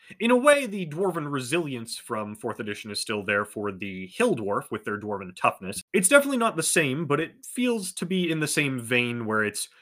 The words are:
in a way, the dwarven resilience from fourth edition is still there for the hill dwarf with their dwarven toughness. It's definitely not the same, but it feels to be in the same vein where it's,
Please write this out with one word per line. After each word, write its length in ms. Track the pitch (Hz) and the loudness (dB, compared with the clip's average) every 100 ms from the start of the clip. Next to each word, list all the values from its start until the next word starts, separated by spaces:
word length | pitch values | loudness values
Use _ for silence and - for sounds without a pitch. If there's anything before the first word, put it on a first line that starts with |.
| - - | -20 -2
in 100 | 226 | 4
a 60 | 247 | 6
way, 300 | 285 285 247 | 6 6 4
the 200 | 202 160 | -4 -4
dwarven 440 | 151 196 165 147 | 0 0 0 -2
resilience 680 | 139 123 165 156 123 113 - | -2 0 0 0 -4 -8 -10
from 380 | - 113 104 107 | -6 -4 -4 -6
fourth 240 | 120 104 | -6 -4
edition 300 | 107 101 107 | -6 -8 -8
is 100 | 104 | -6
still 220 | - 107 | -4 -2
there 220 | 98 104 | 2 2
for 280 | 104 110 104 | 2 -2 -4
the 340 | 92 98 92 92 | -4 -6 -8 -6
hill 300 | - 240 139 | 0 2 2
dwarf 340 | 98 110 - | 0 -2 -2
with 140 | 113 | -6
their 160 | - 104 | -4 -4
dwarven 340 | 104 101 92 90 | -4 -6 -8 -2
toughness. 460 | 120 - 92 - - | 0 0 -4 -10 -2
It's 160 | 214 185 | 2 6
definitely 300 | 285 277 262 | 6 6 2
not 180 | 226 156 | 0 0
the 60 | |
same, 440 | - 180 156 143 156 | 0 2 2 0 0
but 140 | 143 | 0
it 120 | 160 - | -2 -8
feels 480 | - - 247 226 185 | -10 -2 0 0 -2
to 120 | - 175 | -6 -2
be 240 | 190 170 | 0 0
in 100 | 160 | 0
the 60 | 151 | 0
same 320 | - 143 131 | 0 0 -2
vein 480 | 113 123 120 120 110 | 0 2 2 -2 -2
where 180 | 107 | 0
it's, 240 | 104 - - _ | 0 -2 -8 _